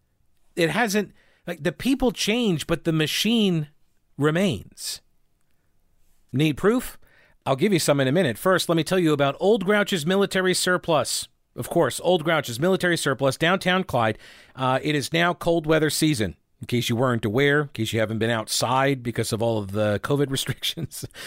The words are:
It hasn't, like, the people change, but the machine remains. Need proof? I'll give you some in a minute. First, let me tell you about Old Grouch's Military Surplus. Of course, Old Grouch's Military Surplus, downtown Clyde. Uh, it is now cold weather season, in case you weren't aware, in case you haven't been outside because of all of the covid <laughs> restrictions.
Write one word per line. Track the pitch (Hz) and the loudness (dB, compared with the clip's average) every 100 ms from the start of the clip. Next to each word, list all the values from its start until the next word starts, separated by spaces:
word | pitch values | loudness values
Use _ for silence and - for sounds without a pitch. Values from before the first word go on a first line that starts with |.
| _ _ _ _ _ - | _ _ _ _ _ -2
It | 165 | 0
hasn't, | 170 233 208 190 - _ _ - | 2 0 0 -4 -8 _ _ -12
like, | 175 | -6
the | 160 | -6
people | - 247 269 254 | -4 -2 0 0
change, | - - 233 226 156 - | 0 -2 0 0 0 -2
but | 165 | -2
the | 170 | 0
machine | 160 151 - 214 233 202 165 147 _ _ _ _ - | 0 0 0 0 2 2 0 -4 _ _ _ _ -2
remains. | 147 160 202 101 - - - - - _ _ _ _ _ _ _ _ _ _ _ _ | 0 2 0 -2 -8 -14 -12 -12 -14 _ _ _ _ _ _ _ _ _ _ _ _
Need | 123 156 135 | 0 0 2
proof? | 190 247 - - - _ _ _ - | 2 2 -2 -12 -20 _ _ _ -4
I'll | 135 | 0
give | 202 | 2
you | 175 | 2
some | - 143 | 2 2
in | 131 | 2
a | |
minute. | 156 156 107 | 2 0 0
First, | 185 180 - | 0 0 2
let | 165 | 0
me | |
tell | 151 190 | 0 0
you | 160 | 2
about | 143 139 139 | 2 0 0
Old | 185 226 185 | 2 2 2
Grouch's | 208 202 190 147 | 0 0 -2 0
Military | 190 196 190 185 | 0 2 0 0
Surplus. | 175 185 180 - 151 113 - - _ _ - | 0 0 0 2 0 0 -4 -8 _ _ -12
Of | - | -2
course, | 170 135 - | 0 0 0
Old | - 180 | 0 2
Grouch's | 156 160 127 117 | 2 0 -2 -2
Military | 175 190 180 165 | 0 2 2 0
Surplus, | 147 135 135 - | 0 0 0 2
downtown | 165 190 190 185 | 0 2 2 0
Clyde. | 185 127 110 107 - - - - | 0 0 0 -2 -10 -20 -20 -4
Uh, | 131 131 | 0 0
it | 151 151 | 0 -2
is | 120 | -2
now | 160 170 | 0 0
cold | 170 175 170 151 | 0 0 0 2
weather | 156 151 | 2 2
season, | - 156 131 98 - _ _ | 2 0 2 -2 -4 _ _
in | - | -4
case | 120 - | -2 0
you | 117 | 0
weren't | 131 117 113 | 0 0 0
aware, | 113 143 147 | 2 2 2
in | 147 | -2
case | - 110 | -4 -4
you | 113 | -2
haven't | 107 110 | -2 0
been | 113 | -2
outside | 113 107 - 120 131 135 135 | -2 -2 -2 0 2 2 0
because | 120 117 113 | -4 -4 -4
of | 110 | -2
all | 117 110 | 0 0
of | 98 | -2
the | 104 107 101 | -2 0 0
covid | - 143 139 | 0 -2 0
<laughs> | |
restrictions. | 135 - - - - - - 131 - | -2 -4 -6 -6 -8 -10 -10 -14 -14